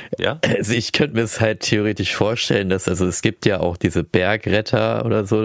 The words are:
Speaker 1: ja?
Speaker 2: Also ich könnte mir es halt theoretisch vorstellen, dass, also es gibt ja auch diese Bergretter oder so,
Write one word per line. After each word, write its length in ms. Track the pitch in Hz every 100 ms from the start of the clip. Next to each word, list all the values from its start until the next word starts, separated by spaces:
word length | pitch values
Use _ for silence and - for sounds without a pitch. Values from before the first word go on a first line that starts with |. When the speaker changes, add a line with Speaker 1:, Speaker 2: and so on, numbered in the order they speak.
| - -
Speaker 1:
ja? 220 | - 151
Speaker 2:
Also 300 | - - 101
ich 180 | 120 107
könnte 240 | - 151 113
mir 60 |
es 180 | 117 -
halt 220 | 113 110
theoretisch 520 | - 107 104 104 98 -
vorstellen, 540 | 107 120 - 120 95
dass, 180 | 92 -
also 160 | 90 92
es 140 | 85
gibt 240 | 113 - 113
ja 140 | 95
auch 160 | 85 85
diese 260 | 87 87
Bergretter 1000 | 82 92 90 110 - 101 107 110 110 113 117
oder 200 | 107 101
so, 120 | 107